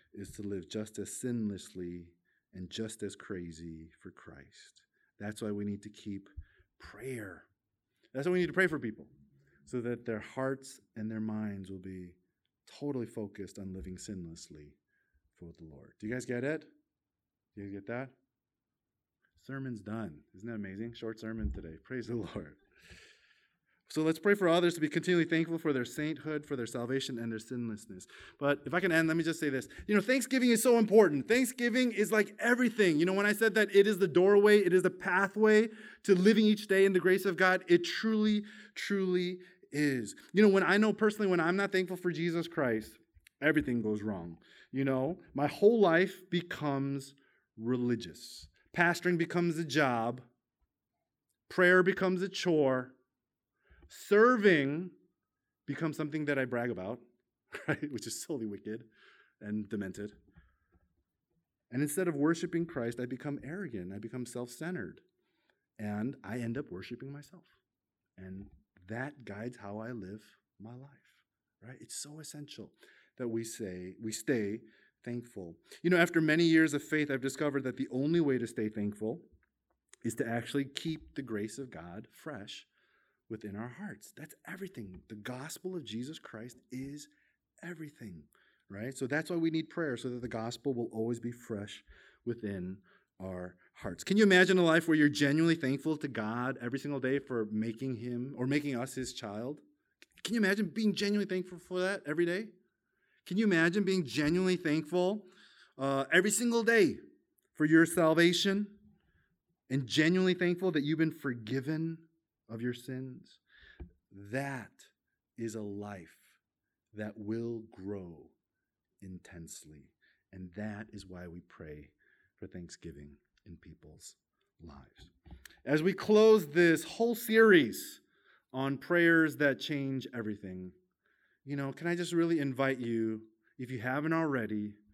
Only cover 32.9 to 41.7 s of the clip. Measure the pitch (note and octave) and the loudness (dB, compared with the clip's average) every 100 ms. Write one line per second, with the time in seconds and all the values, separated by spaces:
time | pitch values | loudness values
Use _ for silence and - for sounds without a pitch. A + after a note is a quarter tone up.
32.9 | D3 F3 F#3+ G3+ G#3 A3+ G#3+ G#3 G3 G3+ | 4 2 2 2 2 4 4 6 8 6
33.9 | F#3+ F#3 D#3+ F#3+ G3+ G#3 G#3+ F3+ F#3 F3+ | 4 4 6 8 8 10 8 8 4 4
34.9 | F#3 F#3+ F3+ G3 G#3 G#3+ G#3+ A3+ - - | 0 0 2 2 4 6 6 6 -2 -18
35.9 | - - F3+ F#3+ A3 G#3+ G#3+ G#3 G3 G3 | -6 4 6 8 8 6 4 2 4 6
36.9 | F#3 F3+ F#3+ G3 E3+ F#3 F#3 - F3 F3 | 6 4 4 2 2 4 4 4 4 4
37.9 | - A3 A3 G#3+ G#3 G#3 - - - - | -2 0 2 2 2 -2 -12 -18 -12 -2
38.9 | G3+ F#3+ F3+ F3+ F3+ - _ _ C#3+ D3 | 0 2 0 0 -4 -12 _ _ -2 0
39.9 | C3 G#2 - - F3+ G#3+ F#3+ E3 G3 G#3+ | 0 -4 -10 0 6 8 8 4 4 2
40.9 | G#3 A3 G#3 G3+ F3+ E3 F#3 G3+ | 2 0 2 2 2 2 0 0